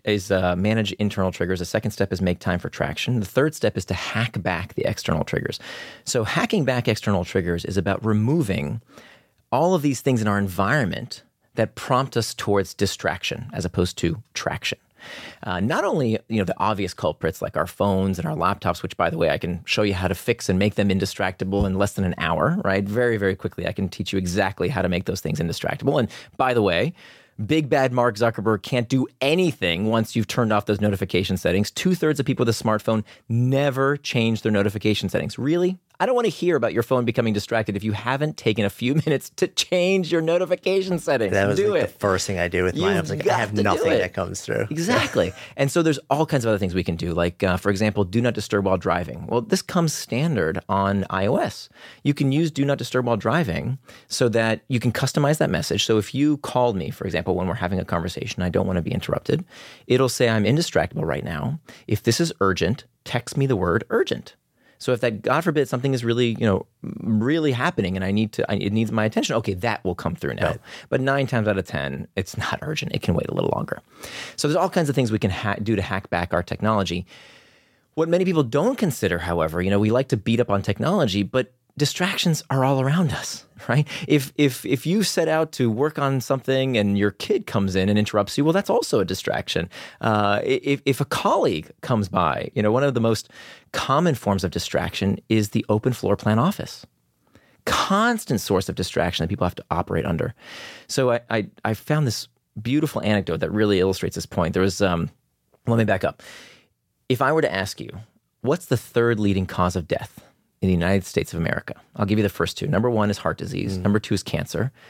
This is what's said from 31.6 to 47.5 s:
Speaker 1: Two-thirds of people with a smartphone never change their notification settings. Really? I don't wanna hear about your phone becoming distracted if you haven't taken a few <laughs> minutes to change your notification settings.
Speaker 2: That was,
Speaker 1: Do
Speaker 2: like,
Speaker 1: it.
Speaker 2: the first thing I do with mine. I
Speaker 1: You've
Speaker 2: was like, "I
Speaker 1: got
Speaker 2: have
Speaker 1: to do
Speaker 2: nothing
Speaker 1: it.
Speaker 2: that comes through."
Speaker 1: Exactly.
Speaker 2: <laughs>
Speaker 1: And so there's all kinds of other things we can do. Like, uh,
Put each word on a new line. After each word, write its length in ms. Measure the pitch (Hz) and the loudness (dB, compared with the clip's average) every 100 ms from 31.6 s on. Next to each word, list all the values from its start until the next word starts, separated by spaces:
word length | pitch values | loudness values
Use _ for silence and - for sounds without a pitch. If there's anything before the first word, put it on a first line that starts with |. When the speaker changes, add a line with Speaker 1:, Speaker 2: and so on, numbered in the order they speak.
| 104 | 0
Speaker 1:
Two-thirds 500 | - 185 180 156 147 | 0 0 2 2 0
of 60 | 131 | 0
people 180 | 127 | 0
with 160 | 117 110 | 0 0
a 40 | |
smartphone 380 | 113 107 - 110 - - - | 0 0 0 -2 -2 -10 -4
never 680 | 117 123 135 143 127 135 143 | 0 2 2 2 2 0 0
change 460 | - 123 113 110 | -2 0 2 2
their 100 | 113 | 2
notification 560 | 104 101 101 107 104 95 | 2 2 0 0 0 0
settings. 300 | - - - | -2 -4 -4
Really? 400 | 127 175 180 185 _ - | -2 0 0 -2 _ -2
I 60 | |
don't 100 | 196 | 0
wanna 140 | 247 226 | 2 0
hear 280 | - 175 151 | 0 0 2
about 180 | 113 | 2
your 80 | 92 | 0
phone 240 | 117 127 120 | 2 2 2
becoming 260 | 117 113 | 0 0
distracted 420 | 107 - 113 107 | 0 -2 -2 0
if 80 | 101 | -2
you 100 | 110 | -2
haven't 440 | 104 120 135 156 156 | -4 -2 -2 -2 -2
taken 300 | - 107 101 | 0 2 0
a 40 | |
few 240 | - 120 | 0 0
<laughs> 120 | 151 156 | 0 2
minutes 240 | 143 - - | 0 -2 -4
to 120 | 175 | -2
change 640 | - - 180 180 190 170 | -2 0 2 2 2 2
your 80 | 170 | 0
notification 760 | 160 175 180 180 185 190 190 175 | 2 2 2 0 0 0 0 -2
settings. 340 | 170 135 104 | 0 0 2
Speaker 2:
That 160 | 98 98 | 2 4
was, 80 | 139 | 4
Speaker 1:
Do 160 | 208 | 2
Speaker 2:
like, 120 | 180 | 2
Speaker 1:
it. 20 | 117 | 0
Speaker 2:
the 120 | - | 0
first 280 | 101 92 - | 0 2 0
thing 120 | 92 | -2
I 100 | 87 | 0
do 160 | 90 | 2
with 120 | 90 87 | 0 2
mine. 80 | |
I 100 | - 85 | 0 0
Speaker 1:
You've 40 | |
Speaker 2:
was 60 | - | -2
like, 100 | 76 | -2
"I 40 | |
Speaker 1:
got 160 | - - | 0 0
Speaker 2:
have 100 | 110 | 0
Speaker 1:
to 40 | 107 | 0
do 60 | |
Speaker 2:
nothing 300 | 104 - - | 2 2 2
Speaker 1:
it. 60 | 127 | 2
Speaker 2:
that 120 | 92 | 0
comes 300 | - 92 95 | -4 -6 -6
through." 240 | - - 113 | -4 -4 -2
Speaker 1:
Exactly. 600 | 156 175 247 - - 85 - | -2 0 0 0 0 -2 -2
Speaker 2:
<laughs> 40 | - - | -10 -2
Speaker 1:
And 140 | 139 | 0
so 120 | 175 | 2
there's 160 | 160 139 - | 2 2 0
all 160 | 143 156 | 0 2
kinds 180 | 143 | 0
of 60 | 113 | 2
other 80 | 104 | 0
things 160 | 95 | 0
we 100 | 90 | 0
can 120 | 87 82 | -2 -2
do. 180 | 85 | -2
Like, 280 | 85 87 - | 0 0 2
uh, 140 | 95 | 0